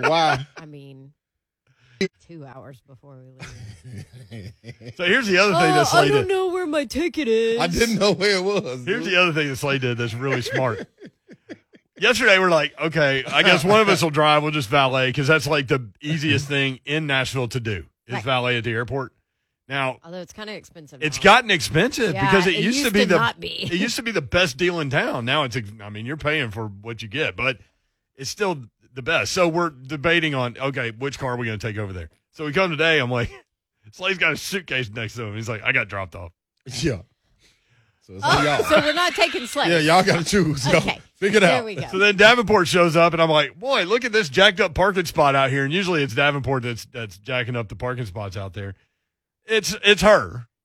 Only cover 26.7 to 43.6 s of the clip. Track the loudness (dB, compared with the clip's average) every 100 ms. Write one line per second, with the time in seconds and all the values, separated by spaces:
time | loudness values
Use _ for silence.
26.7 | -12 -14 -14 -10 -6 -6 -4 -4 -4 _
27.7 | _ _ _ _ -14 -14 -4 -4 -4 -10
28.7 | _ _ -10 -4 -2 0 2 2 2 -2
29.7 | -6 -10 -4 0 2 0 -2 -4 -4 -6
30.7 | -4 -6 -6 -8 -6 -6 -4 -6 -6 -6
31.7 | -8 -8 -10 -14 _ _ -10 -4 0 0
32.7 | 2 2 2 2 -2 -4 -8 _ _ _
33.7 | _ -20 -8 -6 -2 -2 -2 -6 -8 -6
34.7 | -6 -6 -8 -10 -10 -10 -8 -10 -6 -2
35.7 | -2 -2 -6 -10 -12 -16 -20 _ _ -14
36.7 | -6 -4 -4 -10 _ _ _ _ _ _
37.7 | _ _ _ -20 -6 0 2 2 0 4
38.7 | 4 4 0 -2 0 0 -2 -6 -2 0
39.7 | 2 4 4 4 0 0 0 2 0 2
40.7 | 2 2 -4 -12 _ 0 4 4 4 -2
41.7 | -8 -6 2 2 8 8 8 4 2 4
42.7 | 4 4 6 4 4 2 4 0 -4